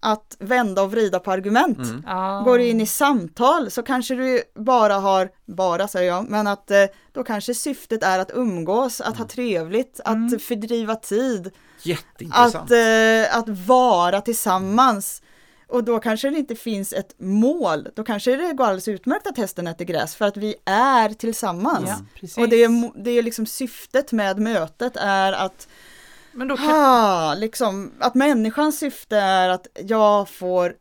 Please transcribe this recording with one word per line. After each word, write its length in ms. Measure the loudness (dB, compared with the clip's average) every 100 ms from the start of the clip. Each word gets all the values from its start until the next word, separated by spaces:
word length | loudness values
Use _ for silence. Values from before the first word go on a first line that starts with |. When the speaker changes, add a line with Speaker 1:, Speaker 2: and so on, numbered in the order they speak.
| -2
Speaker 1:
att 300 | -4 _ -16
vända 420 | -2 0 0 0
och 100 | 0
vrida 280 | 0 0 0
på 120 | -2
argument. 460 | -4 0 2 2 0
Speaker 2:
Mm. 260 | -6 -8 -8
Speaker 3:
Ja. 340 | -6 -4 -2 2
Speaker 1:
Går 120 | 4
du 80 | 4
in 160 | 0
i 40 | -2
samtal, 840 | 0 0 0 -2 0 2 2 0
så 120 | -6
kanske 320 | -4 -4 -2 -2
du 260 | 0 -2 -2 -6
bara 380 | 0 4 4
har, 360 | 2 2 2 0 _ -16
bara 420 | -2 0 0 -2
säger 200 | 0 0
jag, 160 | 0 -4
men 180 | -2 -2
att, 240 | -4 2
eh, 120 | 4 4 0 _
då 120 | -10
kanske 300 | -6 -6 -4
syftet 500 | -4 -4 -8 -6 -4
är 160 | 0 0
att 120 | -2
umgås, 680 | -2 -4 -4 -2 0 -2 -4
att 60 | -8
ha 80 | -6
Speaker 2:
Mm. 120 | -10
Speaker 1:
trevligt, 720 | -6 -4 -4 -2 -4 -4 -6 -4
att 100 | -2
Speaker 3:
Mm. 240 | -2 -4
Speaker 1:
fördriva 560 | -4 -6 -4 -4 -2 -6
tid, 560 | -4 -2 0 -2 -6 _ _ _
Speaker 2:
Jätteintressant. 720 | -6 -6 -8 _ -2 4 4 4
Speaker 1:
att, 160 | 2
eh, 680 | 4 6 4 4 4 2 0
att 120 | -2 -6 2
vara 540 | 4 6 4 2 0
tillsammans. 1000 | -2 -4 0 -2 0 2 4 2 -4 -12 _ _ _ _ _
Och 160 | -4
då 160 | 0 -2
kanske 300 | 0 -2 -2
det 80 | -2
inte 180 | -4 -6
finns 380 | -6 -6 -6
ett 220 | -8 -8 -10
mål. 680 | -2 2 2 2 -2 -2 -6 -10
Då 80 |
kanske 320 | -6 -4 0 0
det 180 | -2
går 100 | 0 0
alldeles 220 | 0 -4
utmärkt 400 | -6 -4 -4 -4
att 100 | -6
hästen 300 | -6 -6 -8
äter 180 | -8 -6
gräs, 300 | -4 -4 -2
för 100 | -2
att 120 | -2
vi 180 | -8 -6 -2
är 440 | 2 4 4 2
tillsammans. 760 | 0 -6 -4 -6 -2 -2 -2 -2
Speaker 3:
Ja, 60 | -6 -10 -18
precis. 180 | -14 0
Speaker 1:
Och 120 | 2
det 140 | 6
är 40 | 6
mo-, 240 | 6 0 -6
det 80 | -2
är 120 | 0
liksom 220 | 0 -4 -8
syftet 680 | -6 -8 -10 -4 -2 0
med 280 | -2 0 -2
mötet 580 | -2 -2 -4 -6 -8 -4
är 360 | -2 2 2
att 340 | 0 -4 -6 -20 -20 -20 -20 -20 -20 -20 -10
Speaker 3:
Men 120 | -6
då 100 | -2
kan 80 | 2
Speaker 1:
ha, 680 | 4 6 6 4 2 0
liksom, 580 | -2 -4 -2 -2 -2 -8 -4
att 160 | 0 2
människans 640 | 2 2 0 0 -2 0
syfte 380 | -6 -8 -2 0
är 320 | 2 2 2
att 180 | 0 -6 -16
jag 460 | -4 2 4 4 0
får 440 | -6 -2 0 0 -4